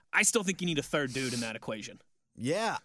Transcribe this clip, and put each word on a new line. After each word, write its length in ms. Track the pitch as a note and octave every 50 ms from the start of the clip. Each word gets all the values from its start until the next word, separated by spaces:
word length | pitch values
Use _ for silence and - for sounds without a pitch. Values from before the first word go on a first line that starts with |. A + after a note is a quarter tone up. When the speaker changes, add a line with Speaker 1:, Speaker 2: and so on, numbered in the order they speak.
| _ _ -
Speaker 1:
I 100 | F3 G#3+
still 220 | - - A#3 G3+
think 180 | F3+ F#3+ - F3
you 40 |
need 120 | F3 E3 C#3+
a 40 | C#3
third 280 | - - D#3 C#3+ C3 A#2+
dude 220 | C3 C3 B2+ A#2
in 60 | A#2
that 160 | A#2 A2+ A2
equation. 440 | A2+ - - A2+ A2 G2+ - - - _ _ _ _ _ _ _
Speaker 2:
Yeah, 400 | - A2 B2+ D#3 G3+ A3+ A3 D#3+ -